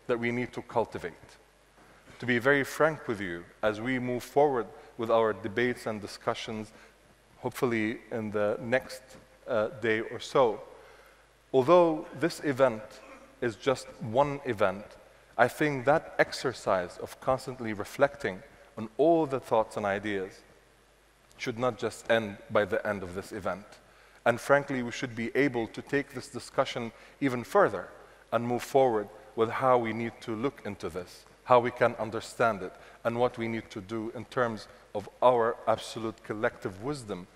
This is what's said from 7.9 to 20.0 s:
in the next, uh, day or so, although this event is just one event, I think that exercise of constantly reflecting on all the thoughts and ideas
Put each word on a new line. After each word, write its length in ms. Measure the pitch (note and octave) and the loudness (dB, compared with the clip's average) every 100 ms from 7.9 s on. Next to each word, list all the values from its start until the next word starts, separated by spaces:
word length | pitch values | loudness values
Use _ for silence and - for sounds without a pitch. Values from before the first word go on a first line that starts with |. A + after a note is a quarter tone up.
| - - | -2 -8
in 180 | A#2+ G#2+ | -8 -4
the 280 | G#2 G#2 A2+ | 0 0 -2
next, 420 | A#2 B2+ - - - - - _ - | -2 -2 -2 -10 -18 -20 -20 _ -4
uh, 220 | A#2 A2 - | -2 -2 -2
day 200 | A2+ A2 | 0 0
or 200 | - A2+ | -2 -8
so, 400 | - D3 B2 G2+ - - - - - - _ _ _ | -2 4 4 2 -8 -20 -20 -20 -20 -20 _ _ _
although 540 | C3+ B2+ F3+ E3+ D#3 - - | 2 6 6 6 2 -6 -4
this 220 | D#3+ - | -4 -2
event 380 | D#3 B2+ C3 A2 - - - - - - | -4 2 2 2 -8 -18 -20 -20 -20 -6
is 160 | B2 G#2 | -4 -2
just 300 | - C3 - - | -2 -2 -4 -12
one 400 | C3 A2+ C#3+ C#3+ | -2 0 0 -2
event, 400 | C3 G#2 G2+ F#2+ G#2 - - - _ - | -6 0 0 0 -10 -20 -20 -20 _ 2
I 120 | B2 | 2
think 360 | - D3+ C#3 | 4 -2 0
that 300 | B2 D#3 - - | 2 2 0 0
exercise 800 | D#3+ - C#3 A#2 - F#2+ F2+ - | 0 0 -6 -4 0 0 0 -8
of 180 | - - | -14 -6
constantly 520 | - C3 - A#2+ A#2 | -2 -2 -4 -8 -6
reflecting 720 | G2+ G#2 - C#3 - A2 F#2 - - - - | -6 -8 0 0 0 -6 -6 -12 -20 -18 -12
on 100 | A2 - | -10 2
all 300 | D3+ E3 D3+ | 4 4 2
the 140 | C3 | -2
thoughts 360 | - A#2 A2 - | 0 2 2 -2
and 80 | |
ideas 560 | G#2 G2 | -2 -2